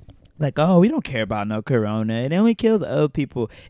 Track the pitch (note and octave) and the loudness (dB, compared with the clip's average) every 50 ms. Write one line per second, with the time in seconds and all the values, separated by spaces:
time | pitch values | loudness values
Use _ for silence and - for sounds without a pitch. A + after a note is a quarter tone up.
0 | - - - _ _ _ _ - D3+ C#3 - - D3+ F3 F#3+ E3+ F3+ A#3 D#4 D#4 | -20 -20 -20 _ _ _ _ -6 -6 -4 0 0 2 4 6 6 6 4 2 -2
1 | - - C#3+ A#2 A2 F#2+ A2 G#2 G#2 G#2 G#2+ G#2+ G#2+ - C#3 A#2 G#2+ G#2 G#2+ A2 | -4 -4 -4 -4 -4 -4 -4 -4 -4 -4 -4 -6 -4 0 0 0 0 0 -2 -2
2 | A2 A2 A2 A#2 B2 C3+ D#3+ F3+ G#3+ A#3 A#3 - - A3 A3+ G#3 D#3 - A#2+ D3+ | -2 -2 -2 -2 -2 -2 0 2 2 2 2 2 2 0 2 0 0 -2 0 0
3 | D3+ D3 - - C#3+ - - B2+ A#2 G#2 - - - - | 0 0 0 -4 -6 -6 -4 -6 -6 -6 -8 -18 -18 -6